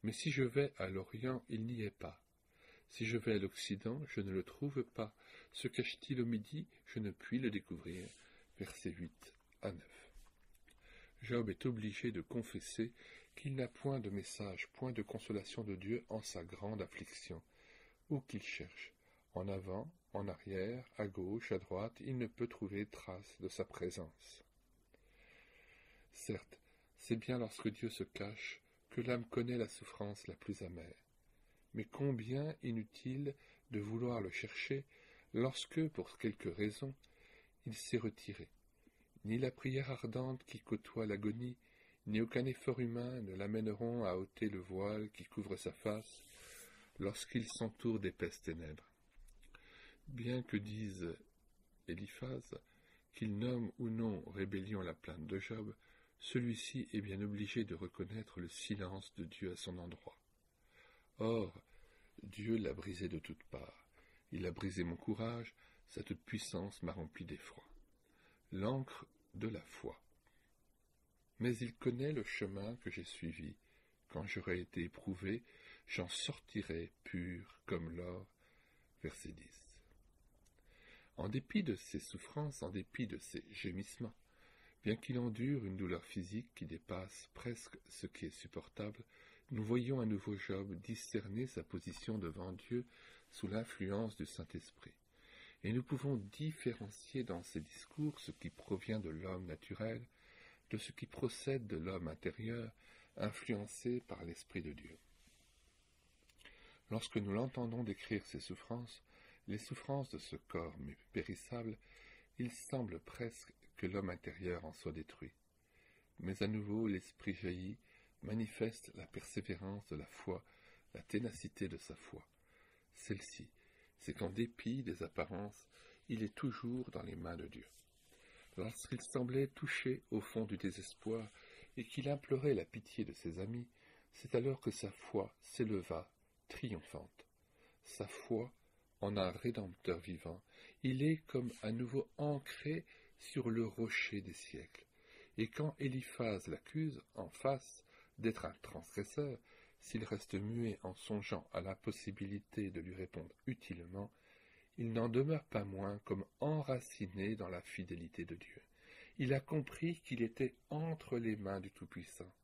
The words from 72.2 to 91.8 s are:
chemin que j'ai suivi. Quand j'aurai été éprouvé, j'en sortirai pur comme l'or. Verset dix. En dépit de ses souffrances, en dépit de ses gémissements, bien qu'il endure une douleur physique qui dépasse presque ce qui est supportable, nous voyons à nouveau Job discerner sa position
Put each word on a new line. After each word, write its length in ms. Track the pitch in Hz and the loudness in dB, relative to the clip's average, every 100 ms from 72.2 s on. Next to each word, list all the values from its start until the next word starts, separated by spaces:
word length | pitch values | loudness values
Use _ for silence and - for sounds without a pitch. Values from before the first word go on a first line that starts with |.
chemin 520 | 104 - 98 98 101 120 | 0 0 0 0 -4 -4
que 140 | - | -6
j'ai 120 | 90 | -6
suivi. 520 | 87 - 85 80 80 - _ - _ _ _ | -8 -4 -4 -4 -6 -8 _ -20 _ _ _
Quand 180 | 78 98 | -4 -2
j'aurai 320 | 101 95 90 | -2 2 0
été 240 | 90 - | 0 -2
éprouvé, 580 | 87 - - 92 95 117 - - - - - | -2 -2 -4 -2 0 -2 -4 -20 -18 -20 -6
j'en 200 | - 87 | -2 -2
sortirai 840 | - - - - 107 - 82 82 _ | 0 -2 -2 -4 -2 0 0 -2 _
pur 560 | - 90 90 87 92 - - | -4 -2 0 -2 -8 -14 -2
comme 300 | 90 82 82 | 0 0 -4
l'or. 320 | 87 90 95 _ - - - - - - | -4 -4 -8 _ -20 -20 -20 -20 -20 -6
Verset 300 | - - - | -6 -6 -10
dix. 460 | - - - - - - - - - - - - _ - - - - - - | -10 -14 -20 -20 -20 -20 -20 -20 -20 -20 -20 -20 _ -20 -20 -20 -20 -18 -2
En 120 | 98 | 2
dépit 340 | 123 - 214 | 2 4 6
de 120 | 165 98 | 6 4
ses 240 | - - | 2 -4
souffrances, 640 | - - - - 151 135 | -2 -10 -6 -2 0 0
en 80 | 87 | -2
dépit 380 | 98 92 - 113 | -2 -2 -2 -2
de 100 | - | -2
ses 260 | - - - | -4 -8 -8
gémissements, 640 | - 104 90 98 - 113 - - - - - - - | -4 -2 -2 -4 -4 -6 -6 -20 -20 -20 -20 -20 -4
bien 120 | 107 113 | 2 2
qu'il 240 | - 123 | 2 2
endure 460 | 120 107 123 143 101 | 2 2 2 4 2
une 120 | 95 | 0
douleur 260 | 95 85 | 2 0
physique 440 | - - 90 107 123 - | 0 -4 -2 -2 -4 -8
qui 100 | 80 | -6
dépasse 640 | 80 - 87 92 - - | -6 -4 -4 -4 -10 -14
presque 440 | - 123 117 - - - | -6 -4 -4 -8 -14 -14
ce 200 | - - | -8 -8
qui 180 | - 165 | -4 -6
est 100 | - | -6
supportable, 680 | - - - - 104 104 110 - - - - | -8 -8 -8 -4 -4 -4 -14 -18 -20 -20 -4
nous 120 | 117 | 0
voyons 360 | 107 123 120 135 | 6 6 6 4
à 60 | 113 | 4
nouveau 300 | 101 - 101 | 4 2 -2
Job 360 | - 98 98 87 | 0 0 0 -4
discerner 640 | 101 113 - 110 101 101 131 | -4 -6 0 0 2 0 0
sa 180 | - | -2
position 540 | 80 92 | -4 -4